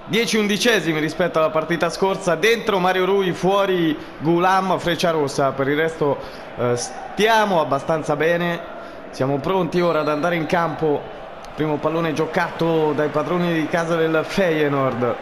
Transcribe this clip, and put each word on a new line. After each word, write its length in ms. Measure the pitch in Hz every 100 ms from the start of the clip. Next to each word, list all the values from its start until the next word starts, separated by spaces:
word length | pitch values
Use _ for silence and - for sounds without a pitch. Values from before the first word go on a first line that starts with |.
dieci 320 | - 190 233 220
undicesimi 640 | 208 208 247 220 156 156
rispetto 400 | 151 151 175 165
alla 120 | 156
partita 380 | 156 156 170 175
scorsa. 460 | 170 190 190 175 160
Dentro 440 | 196 233 - 196
Mario 260 | 180 185 185
Rui, 260 | 196 190
fuori 680 | 160 175 202 196 185 165 151 - -
Gulam, 600 | 147 170 180 190 190 165
freccia 340 | 170 165 175
rossa. 400 | 160 143 - 139
Per 180 | 135 135
il 80 | 147
resto, 400 | 160 160 147 135 - - - -
eh, 180 | 123 120
stiamo 880 | - - - - 208 220 208 180
abbastanza 560 | 143 135 - 160 147 147
bene. 420 | 156 170 175 170 - - - - -
Siamo 260 | - 131 143
pronti 420 | 143 190 165 180
ora 220 | 175 160
ad 80 | 147
andare 260 | 151 170 175
in 120 | 151
campo. 540 | 180 170 139 156 143 - - - - - -
Primo 220 | 156 147
pallone 340 | 151 160 170
giocato 800 | 143 156 185 170 - 165 160 156
dai 160 | 147 151
padroni 460 | 151 147 175 175
di 140 | 165 151
casa 280 | 170 165 170
del 280 | 160 160 151
Feyenoord. 920 | - 185 156 147 139 135 120 123 -